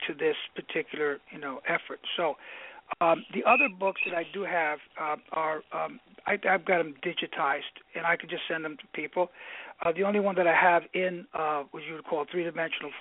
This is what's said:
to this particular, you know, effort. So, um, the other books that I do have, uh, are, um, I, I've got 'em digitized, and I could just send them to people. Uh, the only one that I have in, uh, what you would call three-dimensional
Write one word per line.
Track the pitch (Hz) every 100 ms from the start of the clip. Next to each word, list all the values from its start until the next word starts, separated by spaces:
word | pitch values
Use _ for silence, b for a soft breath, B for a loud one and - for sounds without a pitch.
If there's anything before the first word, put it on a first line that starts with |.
| -
to |
this | 147 156 147 - -
particular, | - - - 151 147 143 -
you | 104
know, | 143 127 -
effort. | 170 - 131 - -
So, | 160 135 B B B B - -
um, | 170 160 -
the | 202
other | - 247 277 185
books | 196 185 202
that | 170
I | 165
do | 190
have, | 175 175 156 151 - -
uh, | 156 151 -
are, | 160 156 156 -
um, | 160 160 139 - - -
I, | 202 196
I've | 190 165
got | 180
'em | 156 139
digitized, | 175 165 165 - 147 147 - - - 170
and | 170
I | 170
could | 165
just | 170 -
send | 165 156
them | 147
to | -
people. | - 151 - 175 B B B B -
Uh, | 170
the | 165
only | 196 208
one | 196 180
that | 175
I | -
have | 185 170 165
in, | 180 185 175 -
uh, | 165 156 147 139
what | 160
you | 151
would | 160 -
call | 160 147
three-dimensional | 180 170 160 165 - 147 -